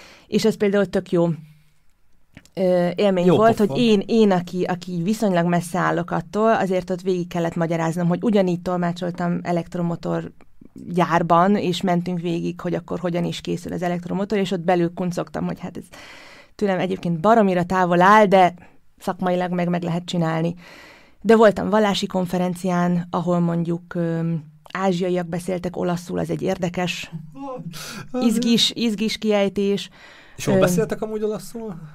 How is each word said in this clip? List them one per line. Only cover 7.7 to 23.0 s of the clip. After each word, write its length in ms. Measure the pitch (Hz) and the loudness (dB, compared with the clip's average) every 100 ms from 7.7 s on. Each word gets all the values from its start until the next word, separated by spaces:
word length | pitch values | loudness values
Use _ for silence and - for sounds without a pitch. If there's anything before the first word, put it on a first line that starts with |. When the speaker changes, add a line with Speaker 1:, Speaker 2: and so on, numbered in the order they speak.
| 165 165 170 170 | 0 -2 0 0
Speaker 1:
hogy 160 | 175 | 0
ugyanígy 380 | 220 208 185 175 | 2 2 2 0
tolmácsoltam 800 | 175 180 175 175 180 175 175 175 | -2 -2 -2 -4 -6 -4 -4 -4
elektromotor 880 | 175 175 170 180 170 170 175 170 165 - - - - | -4 -4 -4 -6 -4 -4 -6 -6 -8 -14 -20 -20 -20
gyárban, 840 | - - 175 165 170 170 170 185 208 | -18 -6 -2 2 2 4 4 4 2
és 260 | 165 175 | 0 -2
mentünk 380 | 190 175 175 180 | 0 -2 -2 -6
végig, 400 | 170 170 170 175 | -4 -4 -6 -6
hogy 120 | 180 | -6
akkor 260 | 170 170 175 | -6 -6 -6
hogyan 240 | 175 175 | -4 -4
is 180 | 170 165 | -4 -6
készül 320 | - 170 - | -6 -8 -8
az 80 | 175 | -6
elektromotor, 560 | 175 175 175 180 202 208 | -4 -6 -6 -6 -2 -2
és 140 | 190 | -2
ott 120 | 190 | -2
belül 300 | 165 180 170 | 0 0 0
kuncogtam, 520 | 175 180 175 156 160 180 | -2 -6 -6 -6 -6 -6
hogy 140 | - | -6
hát 180 | 185 - | -12 -14
ez 80 | - - - - - - - - | -16 -20 -20 -20 -20 -20 -20 -4
tőlem 240 | 202 185 | -2 0
egyébként 400 | 180 185 175 165 | -2 -4 -4 0
baromira 440 | 196 233 196 180 | 4 4 4 2
távol 380 | 175 185 180 175 | 0 0 2 6
áll, 240 | 185 214 214 | 8 8 8
de 280 | 190 180 180 - - - _ | 8 6 2 -14 -20 -20 _
szakmailag 540 | - 185 185 180 180 | -8 -4 -2 0 -2
meg, 180 | 180 175 | -2 0
meg 140 | 175 | -2
lehet 220 | 170 170 175 | -2 -4 -4
csinálni. 500 | 175 160 160 170 175 - - - - - - 202 | -2 0 0 -4 -6 -14 -20 -20 -20 -20 -2 4
De 100 | 220 | 8
voltam 340 | 226 190 180 | 8 6 2
vallási 360 | 208 208 190 196 | 2 2 0 -2
konferencián, 1000 | 185 175 185 180 175 185 175 175 175 | -4 -2 -2 -2 -2 -2 0 0 0